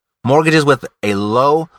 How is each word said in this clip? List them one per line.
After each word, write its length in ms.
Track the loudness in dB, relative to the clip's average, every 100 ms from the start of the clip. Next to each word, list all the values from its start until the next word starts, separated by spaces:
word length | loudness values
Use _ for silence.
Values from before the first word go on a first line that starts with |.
| _ _
Mortgages 400 | 0 0 2 2
with 200 | 2 0 -4 _
a 120 | -6
low 540 | -4 -2 0 0 0 -4